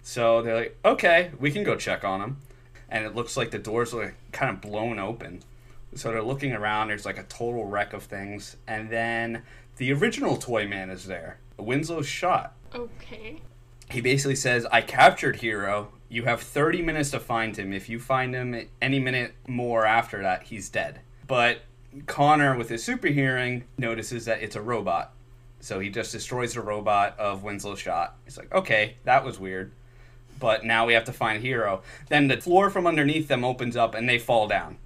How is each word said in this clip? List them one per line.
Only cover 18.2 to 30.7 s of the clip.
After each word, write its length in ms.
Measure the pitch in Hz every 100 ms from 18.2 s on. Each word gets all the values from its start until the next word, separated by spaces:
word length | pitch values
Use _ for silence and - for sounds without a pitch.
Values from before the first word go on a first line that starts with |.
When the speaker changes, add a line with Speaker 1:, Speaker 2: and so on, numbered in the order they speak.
| 127
Speaker 1:
him 340 | 127 123 120 - -
any 180 | 131 135
minute 340 | 127 127 120 - -
more 380 | 120 120 117 110
after 360 | 113 113 104
that, 200 | 95 92
he's 260 | - 110 -
dead." 320 | 107 76 69 - - -
But 320 | 127 120 117 - - - 139 -
Connor, 500 | - 143 151 143 123
with 120 | 117
his 140 | 117
super 240 | - 254 170
hearing, 560 | 143 135 127 123 123 - -
notices 480 | 120 113 107 120 110
that 160 | 110
it's 120 | 110 107
a 60 |
robot. 520 | 110 113 95 85 - - - - - -
So 180 | - 98
he 100 | 101
just 220 | 113 110
destroys 420 | 107 - 127 120
the 80 | 113
robot 560 | 104 104 104 101 101 -
of 240 | 104 98
Winslow 320 | 104 101 101 95
Schott. 400 | 92 85 85 - -
He's 120 | -
like, 160 | -
"Okay, 420 | 190 190 110 107 - 120
that 180 | 131 131
was 140 | 95
weird. 320 | 95 95 95 - - - - - - -
But 240 | 120 110
now 220 | 113